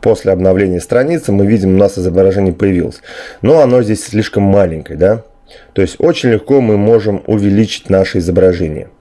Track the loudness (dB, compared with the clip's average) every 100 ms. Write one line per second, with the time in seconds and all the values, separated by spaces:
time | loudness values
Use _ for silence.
0 | 0 0 0 0 2 2 0 -2 -2 -2
1 | 0 -4 -2 0 2 0 2 2 2 0
2 | -2 2 2 2 -2 -2 -2 -2 -4 -8
3 | -20 -20 -20 -6 0 4 4 2 0 -4
4 | -4 -4 -4 -2 2 2 0 -4 -12 -2
5 | 0 0 -6 _ _ -20 -10 -4 -4 0
6 | -2 0 0 -2 2 0 2 0 2 2
7 | 2 -6 -2 -2 0 0 0 -4 -2 0
8 | 0 -2 -2 2 2 2 -4 -8 -14 _